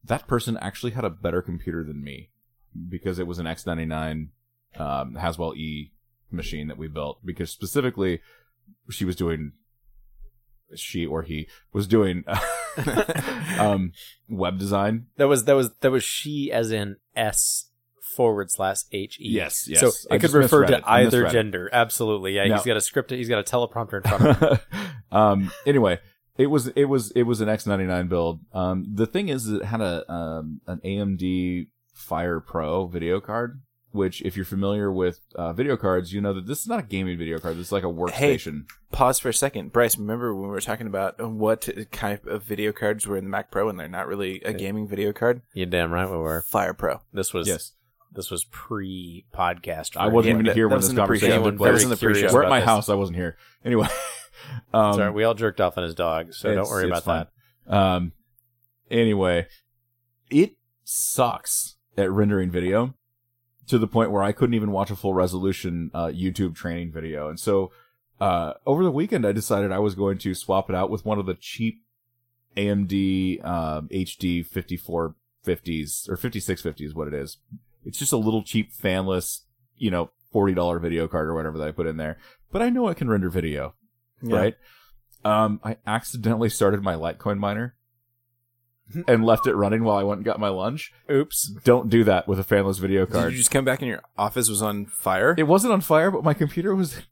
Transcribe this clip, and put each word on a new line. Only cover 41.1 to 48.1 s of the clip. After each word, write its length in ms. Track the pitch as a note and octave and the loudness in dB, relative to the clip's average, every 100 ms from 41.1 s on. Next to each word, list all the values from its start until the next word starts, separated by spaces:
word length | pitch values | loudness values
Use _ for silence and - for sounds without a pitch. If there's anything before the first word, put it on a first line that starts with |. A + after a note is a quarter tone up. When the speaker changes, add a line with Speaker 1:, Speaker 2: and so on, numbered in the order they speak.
| - A#2 | -4 -8
Speaker 3:
what 400 | A2 G#2+ A2 - - G#2+ | 0 2 2 -2 -8 -10
type 340 | - G#2+ G2+ - | -6 -6 -6 -6
of 180 | G#2 | -8
video 260 | G#2+ G2+ G#2+ | -6 -4 -4
cards 340 | G#2 G#2 G#2+ | -2 -2 -2
were 120 | G2+ G2 | -2 -4
in 80 | |
the 60 | F#2+ | -4
Mac 200 | G2 - | -6 -4
Pro 180 | G2 G#2+ | -2 -2
and 120 | F#2 | -4
they're 80 | D#2+ | -8
not 180 | F2 C#2 | -8 -6
really 340 | G2 F#2+ F#2+ | -4 -6 -6
a 80 | - | -6
Speaker 2:
Hey. 60 | - | -6
Speaker 3:
gaming 280 | G2 G#2+ G#2 | -4 -6 -6
video 260 | G2 G#2 | -2 -4
card? 300 | G#2 A#2 B2 _ | 0 0 0 _
Speaker 2:
You're 120 | - F2+ | -6 -2
damn 240 | F2+ E2 | 0 0
right 180 | E2+ F#2 | 0 -2
we 80 | F2 | -2
were. 240 | D#2+ D#2+ | -2 -2
Speaker 3:
Fire 300 | - G#2+ F2+ | -2 0 0
Pro. 280 | - E2 C2 _ | -2 -2 -4 _
Speaker 2:
This 220 | G2 F#2 | -6 -4
was, 140 | F#2 E2+ | -4 -2
Speaker 1:
Yes. 240 | E2 - _ _ _ _ | -4 -6 _ _ _ _